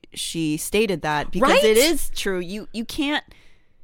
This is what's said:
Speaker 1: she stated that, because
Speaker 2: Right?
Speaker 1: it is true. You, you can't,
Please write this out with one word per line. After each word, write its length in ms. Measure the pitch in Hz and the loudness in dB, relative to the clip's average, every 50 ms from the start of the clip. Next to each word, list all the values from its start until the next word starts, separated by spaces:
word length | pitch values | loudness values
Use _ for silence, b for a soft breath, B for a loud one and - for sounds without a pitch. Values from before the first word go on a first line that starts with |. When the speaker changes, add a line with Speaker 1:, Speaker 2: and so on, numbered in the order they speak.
| - - - | -20 -16 -12
Speaker 1:
she 420 | - - - - 170 160 156 151 | -10 -10 -6 -4 -4 -2 -2 -2
stated 460 | 160 - - - 226 226 202 185 151 - | -4 -4 -2 0 0 0 0 0 -2 -4
that, 280 | 156 151 147 143 - | -4 -4 -2 -4 -4
because 200 | - 185 247 277 | 0 2 4 4
Speaker 2:
Right? 140 | 240 277 - | 6 6 6
Speaker 1:
it 120 | 220 220 | 6 6
is 340 | 220 269 320 339 277 - - - | 6 6 4 4 2 0 -2 -2
true. 240 | - - 202 190 180 | -4 -2 -2 -2 -2
You, 280 | 180 165 196 214 - - - | -4 -6 -8 -10 -10 -10 -10
you 140 | 214 233 | -10 -8
can't, 380 | - - - 294 285 302 285 - b b b b b b b b b b b | -8 -4 -4 -2 -2 -2 -4 -4 b b b b b b b b b b b